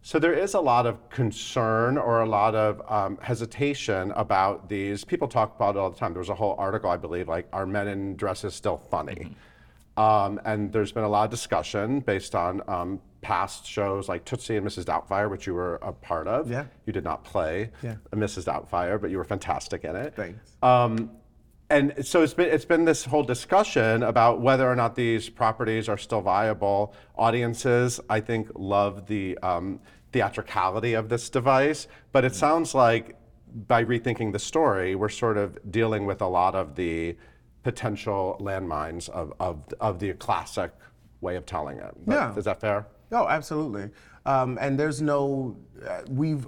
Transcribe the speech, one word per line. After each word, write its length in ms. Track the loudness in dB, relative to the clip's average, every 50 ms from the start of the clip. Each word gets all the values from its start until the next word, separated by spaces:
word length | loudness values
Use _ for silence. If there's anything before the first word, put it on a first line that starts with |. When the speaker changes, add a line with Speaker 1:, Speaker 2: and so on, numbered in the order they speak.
Speaker 1:
So 160 | _ 0 0 4
there 160 | 4 4 4
is 180 | 2 0 2
a 80 | 2 2
lot 240 | 4 6 4 6 4
of 220 | 2 0 -2 -12 -10
concern 880 | -2 0 0 0 0 -4 -10 -4 -2 0 2 2 4 4 4 4 2
or 240 | 2 2 4 4 4
a 60 | 4 4
lot 260 | 4 4 4 4 4
of, 280 | 4 2 2 2 -2 -6 -2
um, 240 | 0 0 0 -2 -4 -8
hesitation 880 | -4 -4 -4 -4 -4 -8 -2 -2 -2 -2 -2 -2 -2 -2 -2 0 -2 -2 -2
about 520 | -2 0 2 2 4 4 2 0 -4 -8 -6
these. 340 | -4 -4 -2 -4 -4 -6
People 260 | -4 -4 -2 -2 -2 0
talk 280 | 2 0 0 0 0
about 200 | 0 0 0 2
it 20 | 0
all 100 | -2 -2
the 60 | -2 -4
time. 140 | -6 -6
There 80 | -4 -6
was 80 | -6 -6
a 60 | -4
whole 200 | -2 -2 -2 -2 -2
article, 320 | -2 -2 -2 -2 0 0
I 80 | -2 -2
believe, 280 | -2 -6 -6 -6 -4
like, 220 | -2 -4 -4 -4 -6 -6
"Are 100 | -6 -4
men 240 | -2 -2 -2 -2 -2
in 280 | -4 -6 -6 -6 -6
dresses 380 | -4 -4 -4 -4 -4 -6 -10 -10
still 220 | -4 -2 -2 -4
funny?" 380 | -4 -4 -4 -4 -4 -4 -6 -10
Speaker 2:
Mm-hmm. 180 | -10 -12 -14 -14 -18 -20 -20 -20 _ -20 -20 _ _ _ _ _
Speaker 1:
Um, 440 | 2 4 6 6 4 2 0 -4 -6 -4
and 280 | -2 -2 -2 -2 0
there's 200 | 0 0 0 0
been 120 | -2 -2 0
a 40 | 2
lot 160 | 2 2 2
of 60 | 0
discussion 680 | -2 -8 -4 -2 -2 -2 -2 -2 -4 -4 -2 0 -2 -2
based 340 | 0 0 -2 -2 -2 -4 -2
on, 260 | -2 0 0 -2 -4 -6 -4
um, 320 | -4 -4 -4 -6 -6 -8 _ -18 _ -16
past 420 | -4 -2 -2 -2 -2 -4 -6 -14 -14
shows 420 | -8 -4 -2 -2 -2 -2 -4 -4
like 180 | -6 -8 -8 -6
Tootsie 300 | -8 -10 -10 -6 -4 -4
and 80 | -2 -2
Missus 200 | -4 -6 -6 -4
Doubtfire, 460 | -4 -4 -4 -2 -2 -2 -2 0 -2
which 160 | -4 -6 -6
you 80 | -6 -4
were 220 | -4 -4 -4 -6
a 160 | -6 -8 -10
part 340 | -10 -10 -6 -6 -4 -4 -2 -2
of. 220 | -2 -2 -2 -4
Speaker 3:
Yeah. 140 | -6 -6 -8 -10 _ _ _
Speaker 1:
You 80 | -6
did 120 | -6 -6 -4
not 200 | -4 -8 -8 -10
play 460 | -6 -4 -2 -2 -2 -2 -4 -6 -8 -10 -12
Speaker 3:
Yeah. 120 | -10 -10 -10 -12 -14 -6 -2
Speaker 1:
Missus 300 | -2 -2 -2 -4 -6 -4
Doubtfire, 560 | -4 -4 -4 -6 -4 -2 -2 0 0 -2 -2
but 100 | -2 -4
you 60 | -4
were 80 | -4 -4
fantastic 600 | -4 -6 -6 -2 -4 -4 -4 -4 -6 -8 -6 -6
in 120 | -6 -6
it. 180 | -6 -8 -8 -8
Speaker 3:
Thanks. 420 | -8 -10 -10 -10 -16 -20 -20 _ 2
Speaker 1:
Um, 480 | 6 6 8 8 6 4 2 -2 -4 -6 -10 -20 _ _ _ _ _ _ _ _ _ _
and 240 | 4 4 4 2 0 -4 -6
so 180 | 2 4 4
it's 120 | 4 4 4
been, 140 | 2 2 4
it's 160 | 2 0 2
been 180 | 2 4 4 6
this 200 | 4 4 2 0
whole 160 | 0 2 2
discussion 800 | 2 2 -2 -4 0 4 4 4 4 4 2 4 4 4 4 4
about 400 | 2 4 6 6 6 6 6 6
whether 280 | 4 4 6 6 4 2
or 60 | 4
not 180 | 2 2 0 0
these 360 | 0 0 2 2 0 -2 -6
properties 580 | -2 0 0 0 2 0 -2 0 0 0 0 -2
are 80 | -4
still 240 | -4 -2 -2 -2 0
viable. 720 | 2 2 2 4 4 2 0 0 0 2 2 2 0 -2 -6 -20 -20 _ _
Audiences, 840 | 2 2 4 4 2 0 -2 -4 -2 2 2 4 4 4 0 -2 -6 -4 -2
I 100 | -2 -2
think, 300 | 0 0 -2 -2 -2 -6 -10
love 520 | -8 -4 0 2 2 2 2 -2 -6 -8
the, 320 | -6 -4 -4 -4 -4 -6 -4
um, 420 | -2 -2 -2 -2 -2 -6 -8 -10 -14 -20 -20 -20 _ -2
theatricality 840 | 0 0 0 2 0 -6 -8 -4 -2 0 0 0 0 0 -2 0 0
of 140 | -2 0 -2
this 200 | -4 -4 -4 -2
device, 580 | -2 0 4 4 4 4 4 2 0 -2 -8 -16 -20 -20 _ _
but 120 | 2 2 2
it 80 | 2
Speaker 2:
Mm-hmm. 60 | 0 2
Speaker 1:
sounds 360 | 2 4 4 2 0 0 4
like 420 | 6 6 6 6 4 -2 -6 -20 -20 -20 -20 -20 -20 -20 -16 -14 -14 0 2
by 160 | 4 4 4
rethinking 480 | 2 0 0 0 -2 -2 0 -2 -2
the 60 | -2 -4
story, 560 | -6 0 2 2 4 4 4 2 0 0 0
we're 120 | 0 -2 -2
sort 280 | -2 0 0 0 2 0
of 200 | -2 -2 -6 -12 -14 -2
dealing 340 | 0 2 2 2 2 0 0
with 140 | -2 -2 -2
a 60 | -2 2
lot 260 | 2 4 4 4 2
of 200 | 0 -4 -4 -4
the 400 | -4 -2 -2 -2 -2 -4 -4 -6 -10 -16 -20 -20 _ _ _ _ _
potential 720 | -6 -6 -6 -4 -4 -4 -4 -4 -4 -4 -2 -2 -2 -2 -4 -6
landmines 680 | -6 -6 -6 -4 -4 -4 -4 -4 -6 -6 -8 -10 -12 -8
of, 240 | -8 -8 -8 -8 -6 -6
of, 220 | -6 -6 -4 -8 -12 -14 -8 -4
of 180 | -2 -2 -2 -2
the 140 | -4 -6 -6
classic 560 | -6 -2 -2 -2 -2 -2 -6 -6 -6 -6 -6 -8 -16 -20 -20 _ _ _ -20 _ _
way 140 | -6 -6 -6
of 100 | -6 -8
telling 320 | -6 -6 -6 -6 -6 -8 -10
it. 140 | -12 -14 -16 -8 -2
But 80 | 0 0
Speaker 3:
Yeah. 220 | 2 0 0 -4
Speaker 1:
is 80 | -4 -2
that 160 | -2 -4 -2
fair? 260 | 0 0 0 0 -2 -8 -20 _ _ _
Speaker 3:
Oh, 140 | 0 0 2 2
absolutely. 640 | 2 0 -2 -4 -4 -4 -4 -4 -6 -8 -8 -10 -14 -18 -20 -20 -20 -8 _
Um, 320 | 0 2 2 2 0 -2 -2
and 180 | -2 0 0 0
there's 220 | 0 0 0 0
no, 540 | 0 2 2 2 2 0 -2 -2 -4 -6 -8 -12 -18 -20 -20 -14 -10
uh, 160 | -8 -8 -8 -8 -6
we've 380 | -2 -2 0 0 0 -2 -4